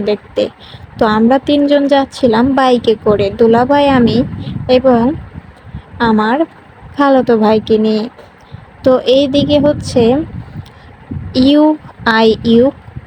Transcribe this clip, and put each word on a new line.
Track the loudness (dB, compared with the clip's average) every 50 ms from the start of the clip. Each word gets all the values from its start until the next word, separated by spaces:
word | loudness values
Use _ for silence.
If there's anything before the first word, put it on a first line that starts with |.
| 0 -2
দেখতে। | -4 -6 -6 -8 -6 -6 -6 -6 -6 -14 -20 -20 -20 -20 -20 -10 -4 -2
তো | 0
আমরা | 0 2 2 2 2 2 0
তিনজন | 0 0 0 0 2 2 2 0 2
যাচ্ছিলাম | 2 0 0 0 -2 -4 -2 0 0 2 2 0 0 0 0
বাইকে | 2 2 2 0 0 0 -2 0 0
করে, | 0 0 0 0 -2 0 0
দুলাভাই, | 2 2 2 2 2 2 2 2 2 2
আমি | 2 2 2 2 0 0 -2 -4 -6 -10 -10 -10 -10 -8 -2 0
এবং | 0 2 2 2 2 2 0 -2 -2 -6 -10 -16 -20 -20 -20 -20 -20 -20 -20 -20 -18 -18 -18 -14 -8 -4
আমার | -2 0 0 0 0 0 -2 -2 -2 -4 -8 -16 -20 -20 -20 -20 -20 -10 -4
খালাতো | -2 0 2 2 2 2 2 0 2
ভাইকে | 2 2 0 0 0 0 0 0
নিয়ে। | 0 0 -2 -2 -4 -8 -12 -18 -20 -20 -20 -20 -20 -20 -20 -20 -20 -20 -12 -4 0
তো | 0 0 2
এই | 2 0 0 0 0 0
দিকে | 0 -2 0 0 0 0
হচ্ছে | 2 0 -2 -2 -6 -4 -2 0 2 2 0 -2 -4 -8 -12 -16 -16 -16 -16 -18 -18 -18 -20 -20 -20 -20 -20 -20 -16 -14 -14 -12 -12 -6 -2
ইউআইইউ | 0 2 2 4 4 2 2 0 -2 -8 -18 -16 -8 -4 -2 0 2 2 2 0 0 0 2 2 2 2 2 -2 -6 -14 -20 -20 -20 -18